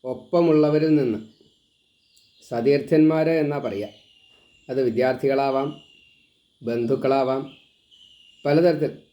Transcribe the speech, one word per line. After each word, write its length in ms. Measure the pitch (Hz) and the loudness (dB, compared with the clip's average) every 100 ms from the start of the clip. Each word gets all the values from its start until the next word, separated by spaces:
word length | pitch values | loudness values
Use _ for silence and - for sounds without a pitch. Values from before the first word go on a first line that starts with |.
ഒപ്പമുള്ളവരിൽ 880 | 127 123 - 175 170 156 151 151 156 151 | -10 -10 -2 2 4 4 4 2 2 2
നിന്ന്, 220 | 127 107 - _ _ _ _ _ _ _ _ _ _ _ - | 0 -4 -10 _ _ _ _ _ _ _ _ _ _ _ -8
സതീർത്ഥ്യന്മാർ 800 | 117 123 143 - 156 156 160 160 | -2 2 2 2 2 4 2 0
എന്നാ 300 | 165 147 143 | 0 -2 -4
പറയുക. 300 | 123 98 104 - _ _ _ _ _ _ - | -6 -8 -10 -14 _ _ _ _ _ _ -8
അത് 120 | 131 | -2
വിദ്യാർത്ഥികളാവാം, 880 | 127 113 127 127 139 135 139 135 143 151 _ _ _ _ _ _ _ _ | -2 0 0 0 0 0 0 -2 -4 -10 _ _ _ _ _ _ _ _
ബന്ധുക്കളാവാം, 800 | 117 117 117 - 131 135 131 131 151 - _ _ _ _ _ _ _ _ | -6 -4 -2 -2 0 0 0 -4 -8 -18 _ _ _ _ _ _ _ _
പലതരത്തിൽ. 480 | 143 151 175 151 147 - _ | 0 2 2 0 -4 -8 _